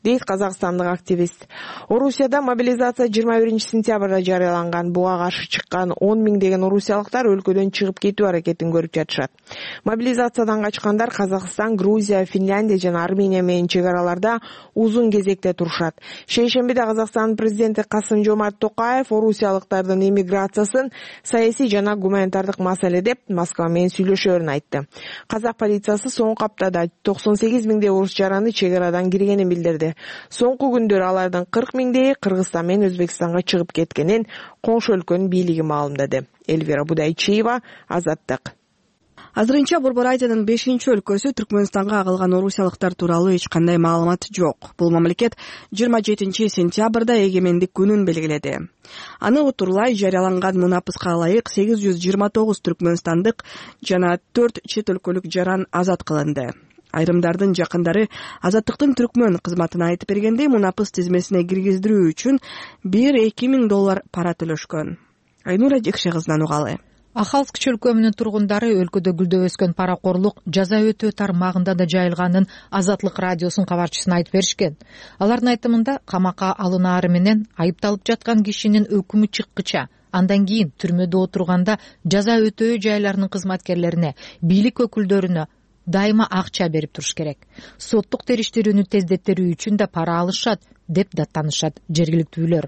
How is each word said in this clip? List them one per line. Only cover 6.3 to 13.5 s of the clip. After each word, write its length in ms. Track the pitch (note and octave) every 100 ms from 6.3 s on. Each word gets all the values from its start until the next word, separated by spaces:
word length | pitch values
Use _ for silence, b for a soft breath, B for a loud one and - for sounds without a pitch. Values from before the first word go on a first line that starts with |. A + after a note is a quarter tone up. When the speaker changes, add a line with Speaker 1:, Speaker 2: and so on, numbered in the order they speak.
| G#3
Speaker 1:
деген 240 | F#3+ F#3+
орусиялыктар 640 | F#3+ G3+ G3 G#3 G#3 B3
өлкөдөн 460 | B3 G3 F#3+ F#3+ G3
чыгып 280 | - G3 F#3+
кетүү 260 | G3+ G3+ G#3
аракетин 420 | E3+ E3+ E3+ E3
көрүп 220 | E3 E3
жатышат. 380 | D#3+ D3+ - C3 _ B B B B
Мобилизациядан 800 | - A3+ B3 A#3+ A#3+ A#3+ A3 G#3+
качкандар 480 | G#3+ - G#3+ G#3+ A#3
Казакстан, 680 | - G3 F#3+ F#3 - G#3+ A3
Грузия, 500 | F#3+ G#3+ G3+ G3 F#3
Финляндия 500 | G3 F#3+ G3 G#3+ F#3+
жана 260 | F3+ F3
Армения 380 | E3+ F#3+ G3 F#3+
менен 260 | F3+